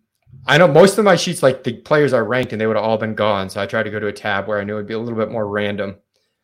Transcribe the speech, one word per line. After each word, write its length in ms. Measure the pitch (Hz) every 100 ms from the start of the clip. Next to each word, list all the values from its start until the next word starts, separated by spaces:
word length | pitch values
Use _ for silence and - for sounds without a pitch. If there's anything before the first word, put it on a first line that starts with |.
| _ _ _ - -
I 100 | 147
know 100 | 175
most 300 | 151 196 226
of 80 | 202
my 100 | 175
sheets, 280 | 180 160
like, 200 | 135 127
the 100 | 131
players 380 | 117 - 151 143
are 120 | 123
ranked 300 | 107 127 120
and 60 | 107
they 60 | 110
would 100 | 107
have 80 |
all 140 | 110 110
been 160 | 110
gone. 340 | 107 104 101 95
So 120 | 104
I 60 | 98
tried 160 | 113
to 80 | 104
go 80 | 104
to 80 | 104
a 60 |
tab 340 | 98 107 98 98
where 120 | 104
I 40 |
knew 100 | 101 107
it'd 120 | 104
be 80 | 110
a 40 |
little 200 | 120 110
bit 100 | 107
more 180 | 113 104
random. 500 | 104 104 101 101 - _ _ _ _